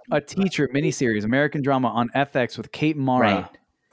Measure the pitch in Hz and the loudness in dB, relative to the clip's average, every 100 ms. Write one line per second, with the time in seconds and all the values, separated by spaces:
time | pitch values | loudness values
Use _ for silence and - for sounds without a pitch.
0 | - 151 - - 190 - 131 135 160 - | -4 -4 -4 -2 0 0 0 0 0 0
1 | 123 107 107 131 147 156 135 135 123 107 | 0 0 0 0 0 0 0 2 2 0
2 | 120 135 139 139 120 - 107 - 151 151 | -2 -2 -2 0 -2 -4 -10 -2 -2 0
3 | 135 127 113 95 90 - _ _ _ | 0 4 4 2 -4 -14 _ _ _